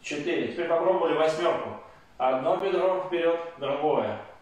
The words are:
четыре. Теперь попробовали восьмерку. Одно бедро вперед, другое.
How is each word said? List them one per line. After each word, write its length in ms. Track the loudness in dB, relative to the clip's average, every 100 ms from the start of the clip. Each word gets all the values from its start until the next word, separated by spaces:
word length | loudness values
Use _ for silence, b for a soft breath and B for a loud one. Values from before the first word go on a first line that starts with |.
четыре. 480 | -8 -6 -2 -2 -2
Теперь 180 | -4 0
попробовали 460 | 2 2 2 2
восьмерку. 560 | 2 2 2 0 0 -4 -12 -16 B B -2
Одно 400 | 0 2 0 0
бедро 480 | 0 2 2 0 -2
вперед, 340 | 0 2 0 -4 -8
другое. 600 | -4 0 2 2 0 -6 -12 -20